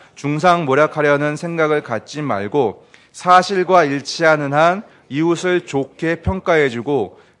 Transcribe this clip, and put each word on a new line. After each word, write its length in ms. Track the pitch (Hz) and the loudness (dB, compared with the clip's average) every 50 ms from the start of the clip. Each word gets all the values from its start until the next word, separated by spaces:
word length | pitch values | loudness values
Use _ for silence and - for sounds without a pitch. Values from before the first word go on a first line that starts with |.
| - - _ | -20 -20 _
중상모략하려는 1200 | - - 143 147 151 170 180 175 175 160 131 131 143 156 151 - - 147 147 147 143 147 147 151 | -8 -6 -4 -2 2 2 2 2 2 2 2 2 2 2 2 0 0 0 2 2 2 0 -2 -4
생각을 480 | 151 175 170 170 165 156 151 151 151 147 | -6 -8 -6 -4 -2 0 0 0 -2 -4
갖지 400 | - 117 107 - - - 151 151 | -4 -8 -8 -8 -10 -10 -8 -6
말고 640 | 131 110 98 101 104 147 147 127 101 92 - - _ _ _ _ _ | -4 -4 -4 -4 -4 -2 0 0 -2 -4 -8 -16 _ _ _ _ _
사실과 720 | - - - 180 180 180 180 - 202 185 180 156 185 175 160 | -18 -4 2 4 4 4 4 2 0 -2 2 4 4 4 4
일치하는 720 | 139 139 143 - - - - 165 160 156 147 147 139 143 | 2 0 -4 -6 -8 -4 0 2 2 2 2 0 0 0
한 300 | 147 160 170 185 202 - - _ _ _ - | 2 2 2 2 -2 -6 -14 _ _ _ -8
이웃을 560 | 127 147 165 170 170 - - 180 180 175 175 | -4 -2 0 0 0 -2 -2 -2 -2 -2 -2
좋게 560 | - - 139 135 - _ - 165 160 170 165 | -4 -4 -4 -4 -6 _ -6 -4 -4 -4 -4
평가해주고 1000 | - - 95 185 - 185 170 156 143 135 113 120 110 143 147 127 101 85 - - - _ _ _ | -4 -4 -4 -2 0 0 2 2 2 2 0 -4 -4 -2 -2 -2 -2 -4 -8 -16 -20 _ _ _